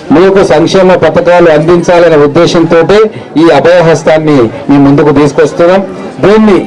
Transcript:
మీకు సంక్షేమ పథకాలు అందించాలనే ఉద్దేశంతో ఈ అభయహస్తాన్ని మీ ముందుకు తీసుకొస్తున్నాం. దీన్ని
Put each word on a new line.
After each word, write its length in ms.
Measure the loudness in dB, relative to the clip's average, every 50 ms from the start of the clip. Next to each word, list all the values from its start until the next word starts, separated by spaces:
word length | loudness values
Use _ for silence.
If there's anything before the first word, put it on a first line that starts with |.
| -4 -2 0
మీకు 260 | 2 2 2 2 0 0 0
సంక్షేమ 380 | 0 0 0 0 0 0 2 2 0 0 0
పథకాలు 440 | -2 -2 0 0 2 2 2 2 2 2
అందించాలనే 600 | 0 0 0 0 0 0 0 0 2 2 2 2 2 0
ఉద్దేశంతో 560 | 0 0 0 0 0 0 0 0 0 0 0 2 2 2 2 0 0 -2 -10 -14 -6 -2 0 0
ఈ 20 | 2 2 2
అభయహస్తాన్ని 760 | 2 2 2 2 2 0 0 0 0 -2 -2 0 0 0 0 0 0 -2 -4 -8 -6 -2
మీ 80 | 0 0 2
ముందుకు 280 | 2 2 0 0 0 0 0
తీసుకొస్తున్నాం. 640 | 0 0 0 0 -2 -2 0 -2 0 0 0 0 -4 -6 -12 -14 -14 -14 -10 -4 -2
దీన్ని 320 | 0 0 2 2 2 0 0 -2